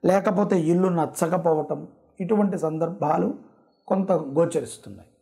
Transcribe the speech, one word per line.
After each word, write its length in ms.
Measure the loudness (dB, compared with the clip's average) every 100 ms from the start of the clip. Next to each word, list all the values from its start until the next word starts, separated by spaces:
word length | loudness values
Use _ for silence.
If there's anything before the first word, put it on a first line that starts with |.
లేకపోతే 560 | 2 2 2 0 2 2
ఇల్లు 280 | 2 2 2
నచ్చకపోవటం, 1000 | 0 -2 -2 -2 0 2 0 0 -6 -8 -20 _ _
ఇటువంటి 380 | -2 2 2 0
సందర్భాలు 760 | -2 -2 -4 -2 0 0 0 -4 -14 _ _ _ -4
కొంత 240 | -2 2
గోచరిస్తున్నాయి. 1000 | 0 0 0 2 0 -6 -12 -18 -20 -20 _